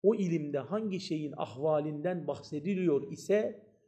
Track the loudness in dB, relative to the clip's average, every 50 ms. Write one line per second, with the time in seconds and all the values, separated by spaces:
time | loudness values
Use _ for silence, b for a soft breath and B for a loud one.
0 | 6 6 4 6 2 2 2 0 -2 -2 -4 -4 -4 -2 -4 -2 -2 -2 -4 -4
1 | -4 -4 -4 -4 -4 -6 -4 -6 -6 -6 -4 -2 2 2 2 2 2 0 -4 -2
2 | -2 -2 -2 -2 -4 -4 -6 -6 -8 -8 -8 -4 -2 0 0 2 4 4 4 4
3 | 2 -2 -10 -10 2 2 4 4 4 0 -4 -8 -16 -20 _ _ _